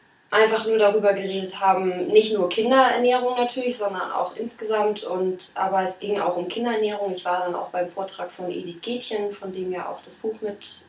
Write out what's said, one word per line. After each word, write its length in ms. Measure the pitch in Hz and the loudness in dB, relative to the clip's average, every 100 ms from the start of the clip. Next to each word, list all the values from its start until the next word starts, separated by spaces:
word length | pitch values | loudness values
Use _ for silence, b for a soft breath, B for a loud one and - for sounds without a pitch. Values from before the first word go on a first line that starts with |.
| _ _ _ | _ _ _
einfach 360 | 208 220 220 220 | 4 4 4 2
nur 100 | 220 | 4
darüber 360 | 208 214 202 | 6 6 4
geredet 460 | 190 190 190 190 - | 2 -2 -4 -6 0
haben, 480 | 190 185 185 180 - | 2 4 2 -2 4
nicht 260 | 214 220 | 6 6
nur 140 | 208 175 | 2 0
Kinderernährung 840 | - 233 262 247 240 247 254 247 247 | 0 4 6 6 4 4 4 2 0
natürlich, 400 | 240 262 247 214 | 0 0 -4 -2
sondern 340 | 202 190 - | -4 -4 -4
auch 240 | - 180 - | -2 -4 -4
insgesamt. 680 | 233 - 214 214 208 208 | -8 -6 -2 2 2 0
Und, 480 | 170 180 185 185 - - | -4 -2 -2 -2 -8 -4
aber 280 | 190 190 | 0 0
es 140 | 185 - | 0 -4
ging 200 | 196 202 | -4 0
auch 180 | 175 175 | 0 -2
um 100 | 180 | -4
Kinderernährung. 680 | 226 240 220 208 208 202 180 | -2 -2 0 0 0 -4 -4
Ich 100 | 180 | -2
war 140 | 180 | -2
dann 160 | 180 175 | -2 -4
auch 140 | - | -4
beim 180 | 180 175 | -4 -4
Vortrag 420 | - 190 - 180 | -4 -8 -8 -12
von 200 | - 180 | -8 -8
Edith 300 | 180 180 170 | -6 -8 -10
Gätjen, 520 | 226 240 - 214 202 | -6 -6 -4 -4 -4
von 180 | 202 196 | -6 -10
dem 200 | 185 185 | -6 -6
ja 180 | 175 - | -6 -8
auch 120 | - | -10
das 120 | - - | -14 -8
Buch 200 | 220 214 | -8 -6
mit, 420 | 214 202 - - | -8 -8 -14 -20